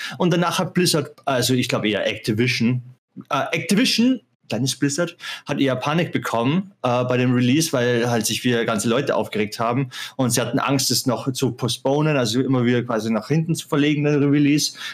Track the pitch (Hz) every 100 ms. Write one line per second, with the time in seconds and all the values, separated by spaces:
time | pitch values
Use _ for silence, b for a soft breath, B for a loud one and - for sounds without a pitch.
0 | B B 185 180 175 185 185 - 180 160
1 | 135 - - 127 120 127 120 120 107 98
2 | 110 104 - 107 123 - 117 127 - -
3 | _ - - 139 - 170 165 202 262 -
4 | 247 254 - _ - 110 131 - 143 139
5 | 170 - B B B 139 135 127 147 160
6 | 160 131 - 117 120 175 196 - 123 123
7 | 123 123 127 123 123 147 151 131 123 120
8 | 120 117 104 107 127 117 113 110 113 120
9 | 135 - 104 107 104 - 117 127 131 B
10 | B B 127 127 117 135 117 139 - -
11 | 135 113 - 131 123 120 117 - 123 143
12 | 156 143 117 120 127 127 120 123 120 113
13 | 110 110 - 156 165 160 - 147 147 147
14 | 147 147 143 147 143 147 - - B